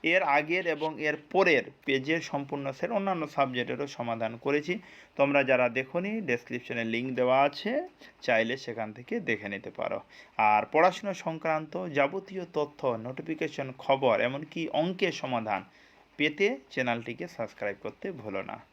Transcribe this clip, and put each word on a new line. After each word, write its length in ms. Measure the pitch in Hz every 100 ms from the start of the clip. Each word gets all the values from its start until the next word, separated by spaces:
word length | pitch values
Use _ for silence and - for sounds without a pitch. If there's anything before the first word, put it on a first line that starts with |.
এর 180 | 160 180
আগের 420 | 170 143 151 175 175
এবং 220 | 151 156 139
এর 140 | 151 151 -
পরের 320 | 185 185 139 - - -
পেজের 360 | 135 131 165
সম্পূর্ণ 440 | 156 143 139 147 139
সেট 200 | 135 175
অন্যান্য 320 | 226 196 180 151
সাবজেক্টেরও 600 | - 135 127 120 123 139
সমাধান 440 | - 117 113 113 117
করেছি। 360 | 139 147 151 180 - - - -
তোমরা 240 | 139 143
যারা 220 | 135 127 123
দেখোনি, 420 | 117 131 170 190 220
ডেসক্রিপশনে 640 | 175 120 - 120 - 120 113
লিংক 220 | 117 131 127
দেওয়া 220 | 127 131
আছে, 300 | 139 - 208 269 359 _ - _
চাইলে 340 | - 113 113 131
সেখান 320 | - 113 110
থেকে 200 | 107 123 233
দেখে 280 | 151 110 104
নিতে 220 | 101 - -
পারো। 200 | 85 101 - - - -
আর 240 | 107 107 -
পড়াশোনা 420 | 151 175 175 202
সংক্রান্ত 600 | 180 - 160 160 156 156 180 180 143
যাবতীয় 460 | 139 190 185 185 175
তথ্য, 280 | 156 147 - 135 113 113
নোটিফিকেশন, 600 | 131 160 160 156 - 135 -
খবর, 380 | - 139 131 113
এমনকি 400 | 120 139 151 - 160
অঙ্কের 400 | - 165 185 185 -
সমাধান 400 | 135 123 110 98 - _ _ _ _ -
পেতে 300 | 151 151 196 262 -
চ্যানেলটিকে 540 | - 123 117 117 117 175
সাবস্ক্রাইব 500 | - 110 - 104 98
করতে 300 | 110 - 196
ভুলো 300 | 160 107 95
না। 140 | 101 117 -